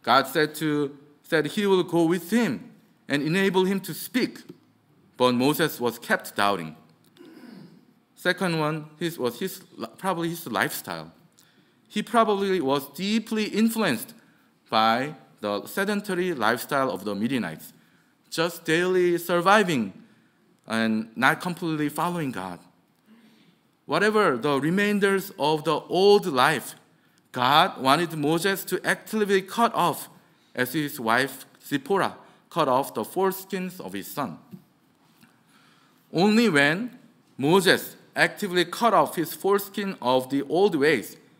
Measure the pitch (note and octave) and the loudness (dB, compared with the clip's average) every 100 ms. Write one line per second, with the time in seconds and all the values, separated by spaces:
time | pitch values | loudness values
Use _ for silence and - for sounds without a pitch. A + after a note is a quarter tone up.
0 | - B2+ E3+ D#3+ D3+ D3+ D#3 D3 C#3+ - | 4 4 4 0 -2 -2 -2 -2 -2 -6
1 | - _ - D#3+ D3+ G#3+ G3+ F#3 E3+ E3+ | -20 _ -2 -2 0 -2 2 2 2 2
2 | E3 F3 E3+ A#3 G#3+ G2+ - - _ _ | 2 0 0 0 0 -2 -10 -20 _ _
3 | - C#3 D#3 F#3 G3 F3+ F#3 G3 F#3 D#3 | -4 -2 0 0 2 2 0 -2 -6 -12
4 | - B3 G#3 - - - _ _ _ _ | -4 -2 -2 -6 -20 -20 _ _ _ _
5 | _ - B2 B2 C3 D3 D#3 - A#2+ A2 | _ 0 2 4 0 2 -2 0 -6 -6
6 | - G#3 - - G2+ G2 D#2+ - _ _ | -4 -4 -2 0 0 0 -6 -16 _ _
7 | _ _ - - - - - - _ _ | _ _ -20 -20 -20 -20 -20 -20 _ _
8 | _ _ F3 F3+ F#3+ D#3+ D3+ D#3 D3+ - | _ _ -2 0 -2 0 -2 -4 -10 -8
9 | E3+ - B2 A#2 F#3+ - - - - - | -8 -4 -4 -4 -10 -10 -18 -14 -14 -8
10 | F#3+ E3+ E3+ E3 C#3 G2+ C#3+ - - E2+ | -6 -4 -4 -6 -6 -2 -2 -4 -10 -10
11 | D#2+ _ _ _ _ _ _ _ _ G#3 | -12 _ _ _ _ _ _ _ _ -8
12 | - A#3 G#3+ G3+ G3 F#3 C3+ C#3 C#3 - | 0 2 2 0 0 0 0 -2 -4 -8
13 | F#3+ A3 G#3+ A3 G#3 F#3+ A3+ A3+ G3 A2+ | -2 -2 -2 -2 -2 2 0 2 -2 -2
14 | - - _ _ _ _ _ A2 A2+ A#2 | -6 -16 _ _ _ _ _ 2 4 2
15 | C#3+ D#3+ - _ G#2 G2+ - - G3 G3+ | -2 -10 -20 _ -4 -4 -4 -4 -2 -2
16 | G3+ F3+ F#3 D3+ G#2+ A#2+ - C#3+ C3 F#2+ | -4 -4 -4 0 0 0 0 0 0 -4
17 | G2+ G2+ A#2 C3 F2+ D#2 - - _ _ | -6 -4 -2 -2 -4 -8 -18 -20 _ _
18 | _ _ _ - E3 E3+ - D#3+ F3+ F#3 | _ _ _ -4 -4 -4 -2 0 2 2
19 | F3 E3+ E3+ F3 F3 G#3+ F#3 C#3+ G2 - | 2 0 0 0 4 4 4 0 -2 -8
20 | - _ _ _ _ _ - A2+ A2+ A2 | -20 _ _ _ _ _ -6 -2 -2 -2
21 | A2 - C3+ D#3 F3+ E3 E3+ D#3 D3 C3+ | -6 0 0 2 -6 -6 -6 -4 -4 -2
22 | E3+ F3 C#3 G#2+ F#2 F2 - _ _ _ | -4 -4 -6 -6 -10 -12 -18 _ _ _
23 | _ _ _ _ _ _ _ _ - D#3+ | _ _ _ _ _ _ _ _ -4 0
24 | G#3 G#3+ F#3+ B2 C#3+ C#3 D3 F#3 G3+ G#3 | 2 4 2 2 0 0 0 0 2 2
25 | G3 G3 F#3+ - C#3+ D#3 D#3 D3+ - E3+ | 2 0 -4 -4 0 0 0 -2 -2 4
26 | G3 G3+ F3 C3 C3+ C#3 - - _ _ | 6 6 4 4 4 2 -4 -18 _ _
27 | _ _ _ B2+ B2 D3+ F#3 - C3 D3+ | _ _ _ 0 4 6 4 2 2 2
28 | E3+ D#3 D3 E3 G3 G3 - F3+ D#3+ F#3+ | 2 -2 0 0 0 -2 -4 -4 -2 -4
29 | - A3 G3+ G3 F#3+ - A#3 - E3+ C3+ | -4 -2 2 0 0 0 0 2 -2 -2
30 | - - _ _ _ - B2+ D#3+ D3 - | -12 -20 _ _ _ -4 -2 -2 -6 -4
31 | A2+ A#2+ C3+ - - _ - C#3+ - G3 | 0 2 2 -6 -20 _ -6 -6 0 0
32 | A#2+ - - _ _ F3 D3 B2+ C3+ - | 0 -4 -20 _ _ -2 2 2 0 -6
33 | G#2+ F3 F#3+ F3+ - F#3+ F#3 F#3 F#2+ G2 | -6 -2 -2 -2 -8 -8 -8 -10 -12 -10
34 | - - A#2+ D2 - - _ _ _ _ | -10 -8 -8 -10 -18 -20 _ _ _ _
35 | _ _ _ _ _ _ _ _ _ _ | _ _ _ _ _ _ _ _ _ _
36 | _ D3+ G3+ G#3+ A#3 D3 C#3+ E3+ B3 - | _ 2 4 6 4 4 4 2 -6 -12
37 | - _ _ - C#3 F#3+ F3+ B2+ - - | -20 _ _ -4 4 4 6 4 0 -16
38 | - C3 E3 - G3+ F3+ E3+ - A3+ F#3 | -10 0 0 0 -2 0 0 0 2 4
39 | C3+ - D3+ - F#3+ G3 G3 - G3 - | 2 -2 -6 -4 0 0 -2 -6 -6 -4
40 | B2 B2+ B2+ C#3 C#3+ D#3+ G3+ D#3+ C#3+ C3 | 0 0 0 -4 -2 2 2 2 2 2
41 | - - _ | -2 -18 _